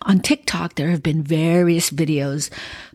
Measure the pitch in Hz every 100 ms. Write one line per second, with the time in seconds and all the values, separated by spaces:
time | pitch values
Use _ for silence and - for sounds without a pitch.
0 | - 196 - 294 - 175 170 - 147 170
1 | 156 156 143 160 165 175 175 170 170 143
2 | 156 151 139 147 147 - - - -